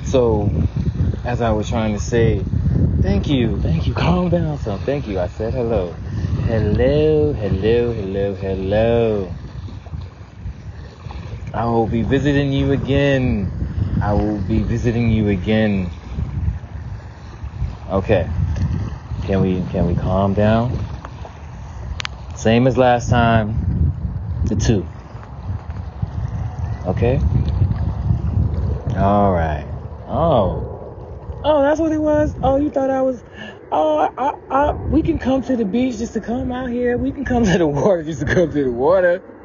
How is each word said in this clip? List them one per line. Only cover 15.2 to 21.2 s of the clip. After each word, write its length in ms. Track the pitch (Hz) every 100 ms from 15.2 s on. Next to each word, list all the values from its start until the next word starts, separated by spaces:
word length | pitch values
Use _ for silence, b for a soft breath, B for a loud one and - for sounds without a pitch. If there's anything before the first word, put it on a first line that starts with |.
| 104
again. 600 | 98 90 110 107 98 90 - - - - - - - - - - - - - - - - - - - -
Okay. 380 | 95 92 98 - - - - 87 - - - - -
Can 160 | - 98
we, 240 | 95 92 90
can 140 | 95 87
we 80 | 90
calm 380 | - 95 98
down? 440 | 98 107 113 123 - - - - -